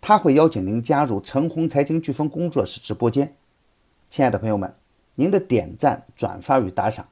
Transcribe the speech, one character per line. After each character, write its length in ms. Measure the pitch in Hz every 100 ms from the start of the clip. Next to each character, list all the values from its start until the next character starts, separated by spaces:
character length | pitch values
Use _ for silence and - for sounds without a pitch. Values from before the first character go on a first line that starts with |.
他 160 | - 214
会 160 | 185
邀 160 | 139 160
请 180 | 113 92
您 160 | 110
加 220 | 117 170 147
入 160 | 101
陈 280 | - 135 160
红 200 | 160 160
财 120 | 139
经 200 | 143 160
飓 120 | 160
风 140 | 127 151
工 240 | - 170
作 140 | 143 98
室 160 | -
直 120 | -
播 160 | - 120
间。 240 | 123 139 _ _ _ _ _ _ _ _
亲 160 | - 254
爱 40 |
的 80 | -
朋 120 | 110
友 80 | 104
们， 180 | 92 - _ _ _ -
您 160 | 156
的 80 | 196
点 340 | 190 120 85 87
赞、 260 | 143 117 - -
转 240 | - 92
发 180 | - 135
与 100 | 98
打 200 | - 104
赏 180 | 110 -